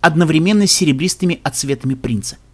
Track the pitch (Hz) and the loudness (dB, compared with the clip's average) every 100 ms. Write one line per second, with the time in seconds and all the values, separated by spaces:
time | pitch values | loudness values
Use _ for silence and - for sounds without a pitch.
0 | 165 156 170 156 170 208 202 - 165 135 | 2 2 2 2 2 2 2 2 2 0
1 | 175 - 180 175 - - 139 135 135 135 | -2 -2 -2 -2 -4 -6 -4 -4 -4 -4
2 | 117 113 - - _ | -4 -6 -6 -14 _